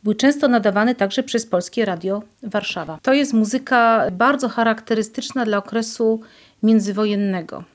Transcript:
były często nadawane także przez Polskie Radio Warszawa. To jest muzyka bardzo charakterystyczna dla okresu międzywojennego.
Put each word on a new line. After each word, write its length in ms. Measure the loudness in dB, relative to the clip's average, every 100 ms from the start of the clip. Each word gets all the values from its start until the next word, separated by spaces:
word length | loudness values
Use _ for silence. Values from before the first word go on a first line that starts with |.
były 120 | -2 2
często 320 | 2 4 2
nadawane 480 | 4 2 2 0 0
także 280 | -2 -2
przez 220 | -2 -4 0
Polskie 400 | -2 -2 -4 -2
Radio 380 | -2 -4 -4 -6 _
Warszawa. 560 | -6 -6 -4 -8 -10 -6
To 120 | 0
jest 200 | 2 2
muzyka 720 | 2 2 -2 0 4 4 4 0
bardzo 380 | 2 2 2 -2
charakterystyczna 960 | 0 0 0 -2 -2 -2 -6 -8 -4 -2
dla 120 | -2
okresu 640 | -2 -4 -4 -2 0 0 -4 -20 _ _
międzywojennego. 1000 | 4 4 2 -2 0 0 -2 -2 -6 -14 -16